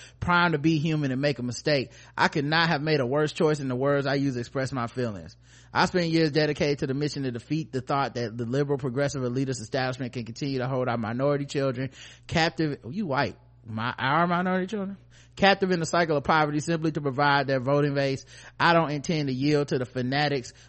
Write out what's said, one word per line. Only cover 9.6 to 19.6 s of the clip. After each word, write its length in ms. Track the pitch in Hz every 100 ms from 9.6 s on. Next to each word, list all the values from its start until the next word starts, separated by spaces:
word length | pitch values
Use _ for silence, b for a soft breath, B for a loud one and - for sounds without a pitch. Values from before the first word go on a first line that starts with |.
establishment 520 | 110 135 127 127 123
can 120 | 127 113
continue 340 | 117 147 135
to 80 | 123
hold 200 | 135 127
our 100 | 120
minority 480 | 107 120 139 143 139
children 440 | 147 139 123 131 B B B -
captive. 500 | 147 165 - 156 139 107
You 180 | 165 196
white, 300 | 135 123 - - - -
my, 260 | 107 117 -
our 300 | 127 147 175
minority 400 | 175 185 185 185
children? 300 | 214 190 196 - b b -
Captive 360 | 196 196 190
in 80 | 180
the 60 | 156
cycle 280 | 170 170 151
of 80 |
poverty 360 | - 160 151 147
simply 320 | 147 170 160
to 100 | 156
provide 460 | 143 131 143 143 135
their 120 | 135
voting 360 | 123 143 147 139
base. 280 | 139 135 B B B -
I 140 | 170
don't 180 | 170 156
intend 380 | 147 - 160 143
to 40 |
yield 360 | 127 143 147